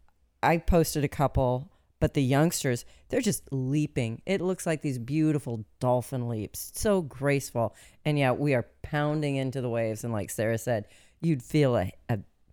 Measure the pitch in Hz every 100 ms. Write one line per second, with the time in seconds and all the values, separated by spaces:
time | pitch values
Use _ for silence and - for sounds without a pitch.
0 | _ _ _ _ - 165 - 175 156 156
1 | 139 - 139 - 127 127 160 _ _ -
2 | 156 147 127 135 165 - 139 120 - -
3 | - - 214 - - 135 127 151 151 -
4 | 113 113 - 196 180 185 175 156 151 127
5 | 117 156 156 151 131 117 107 - 123 123
6 | - 131 120 113 101 - - - 220 190
7 | 147 127 139 139 - 120 113 - - -
8 | 151 147 131 123 147 127 - _ - 151
9 | 147 156 147 135 131 131 123 117 113 107
10 | 120 110 95 - 110 113 - 113 - -
11 | - _ 165 139 - 156 139 117 95 -
12 | - 107 - _ _